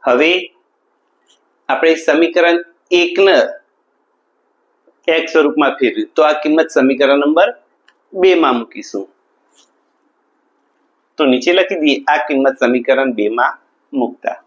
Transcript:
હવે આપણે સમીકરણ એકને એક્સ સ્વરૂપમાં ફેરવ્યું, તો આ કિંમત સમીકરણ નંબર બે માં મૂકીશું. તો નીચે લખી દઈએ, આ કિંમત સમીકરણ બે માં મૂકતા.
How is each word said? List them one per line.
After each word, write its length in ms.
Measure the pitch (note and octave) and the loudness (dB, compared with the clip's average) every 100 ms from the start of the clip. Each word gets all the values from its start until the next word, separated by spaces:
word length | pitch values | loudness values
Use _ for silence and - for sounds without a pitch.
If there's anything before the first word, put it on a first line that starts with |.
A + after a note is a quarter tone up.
| - | 0
હવે 260 | B2 D#3 F3+ F3+ _ _ _ _ _ _ _ _ _ _ _ _ | 0 2 0 -6 _ _ _ _ _ _ _ _ _ _ _ _
આપણે 280 | C3+ D#3+ D#3+ | -2 0 0
સમીકરણ 600 | - D3+ E3 F3 E3+ E3+ F3 _ _ | 0 0 2 2 0 0 -4 _ _
એકને 460 | F3 F3 F3 G3 D#4+ - - _ _ _ _ _ _ _ _ _ _ _ _ _ _ - | 0 0 2 2 4 0 -4 _ _ _ _ _ _ _ _ _ _ _ _ _ _ -2
એક્સ 240 | E3 E3 | -2 0
સ્વરૂપમાં 380 | D#3+ D3 C#3 C#3 | 0 2 2 -2
ફેરવ્યું, 400 | C3 B2 G#2+ G#2+ | 0 -2 -2 -6
તો 80 | - | 0
આ 100 | D3+ | 0
કિંમત 360 | D3+ D#3 D#3 D#3+ | 0 -2 0 0
સમીકરણ 500 | - C3 C3 C#3 C#3 | 0 0 2 2 2
નંબર 280 | C#3+ D#3 G3+ - _ _ _ _ _ | 2 2 0 -2 _ _ _ _ _
બે 220 | G3 F#3 | 0 2
માં 220 | F3 D#3 A#2+ | 4 2 0
મૂકીશું. 520 | A2+ - G#2 G2+ G2 _ _ _ _ _ _ _ _ _ _ _ _ _ _ _ _ _ _ _ _ _ | -6 -16 -12 -12 -12 _ _ _ _ _ _ _ _ _ _ _ _ _ _ _ _ _ _ _ _ _
તો 80 | |
નીચે 280 | D3 B2+ C#3 | 0 0 2
લખી 280 | F3+ F3 F#3+ | 0 0 0
દઈએ, 240 | D3+ C3+ - | 0 0 0
આ 180 | D3+ D3+ | -2 -2
કિંમત 300 | C#3 C3+ C3 | 0 0 0
સમીકરણ 540 | B2 B2 A#2+ C3 C3 | -2 -2 0 0 0
બે 160 | A2+ G#2 | -2 -4
માં 300 | A#2 C3 - _ _ _ | -2 -4 -4 _ _ _
મૂકતા. 440 | C#3 B2 - - - | -6 -6 -6 -10 -10